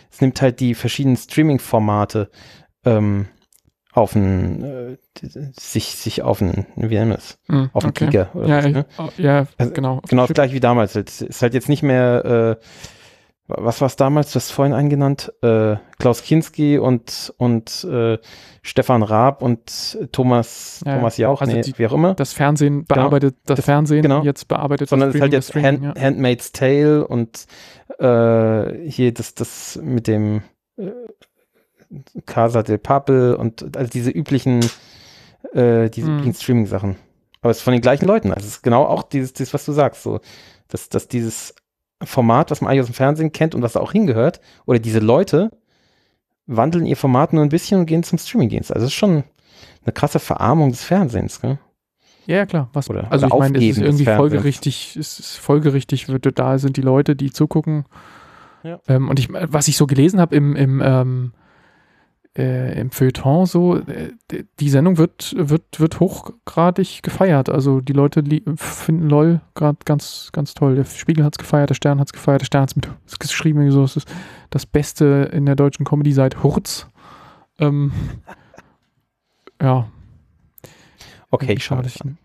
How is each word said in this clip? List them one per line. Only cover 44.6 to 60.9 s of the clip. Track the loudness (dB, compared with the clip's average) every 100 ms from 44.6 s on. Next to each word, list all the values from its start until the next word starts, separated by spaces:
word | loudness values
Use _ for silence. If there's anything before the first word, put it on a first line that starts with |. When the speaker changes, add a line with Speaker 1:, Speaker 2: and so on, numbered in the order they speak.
| 0
Speaker 1:
oder | 0
diese | 2 2
Leute | 4 4 4 2 0 -4 _ _ _ _ _ _ _ _ -6
wandeln | 0 0 0
ihr | 0 0
Format | 2 2 2
nur | 2
ein | 2
bisschen | 0 0 0
und | 2
gehen | 0
zum | -2 -4
Streaming-Dienst. | -2 0 0 -2 -4
Also | -4 -4
es |
ist | 0
schon | 0 0 -2 _ _ _ -20 _
eine | -8
krasse | -4 -2 -2
Verarmung | -4 -2 2 2 2
des | 0
Fernsehens, | -2 0 0 -2 -6 -6
gell? | -6 -6 _ _ _ _ _ _ -4
Speaker 2:
Ja, | -2
ja, | 0
klar. | -2 -2
Was, | -4 -4
Speaker 1:
Oder, | -6 -2
Speaker 2:
also | 0 2
Speaker 1:
oder | 4
Speaker 2:
ich |
meine, | 4 4
es |
ist | 2
Speaker 1:
Aufgeben |
des | 4
Speaker 2:
irgendwie | 2 4
Speaker 1:
Fernsehens. | 4 4 4
Speaker 2:
folgerichtig, | 2 0 -2 -4 -6 -8 -12
es | -12 -12
ist | -16 -6
folgerichtig, | 0 2 4 0 0 -4 -2
wird, | -2 0 0
da | 0 0
sind | 0 0
die |
Leute, | 2 4 2
die | 0 -2
zugucken. | -2 0 0 -2 -4 -6 -14 -20 -20 -20 -20 -20 _
Speaker 1:
Ja. | -16 -8 0
Speaker 2:
Ähm, | 2 2
und | 0
ich, | -2
was | -4 -4 -2 0
ich | 2
so | 2
gelesen | 4 4 4
hab | 2
im, | 2 2 2
im, | 2 2
ähm, | 2